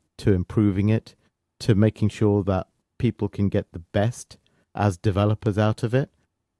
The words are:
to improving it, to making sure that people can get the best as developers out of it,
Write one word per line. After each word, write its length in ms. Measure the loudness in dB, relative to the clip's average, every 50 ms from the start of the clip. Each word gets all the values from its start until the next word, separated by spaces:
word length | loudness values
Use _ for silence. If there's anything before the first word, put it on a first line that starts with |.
| _ _ _
to 160 | -4 0 2 2
improving 560 | 2 0 -2 0 2 2 2 2 2 0 0
it, 260 | 0 -2 -4 -8 -18 _ _ _ _ _ _ _ _ -4
to 160 | 0 2 4
making 340 | 4 4 2 2 0 -2 -2
sure 340 | 0 0 0 2 2 2 0
that 240 | 0 -2 -2 -4 -6 _ _ _ _ _
people 300 | -4 -4 -4 -2 -2 -6
can 220 | -6 -2 -2 -2 0
get 220 | 0 -2 -4 -6
the 80 | -10 -18
best 580 | -12 _ -2 -2 -2 -2 -4 -8 -14 -20 -20 -20 _ _ _ _ _ _ -6
as 240 | -2 0 0 0
developers 600 | 0 -2 -2 0 2 2 0 0 -2 -2 -2 0
out 260 | 0 0 0 0 -2 -2
of 100 | -2 -2
it, 160 | -2 -2 -4 _ _ _ _ _ _ _ _ _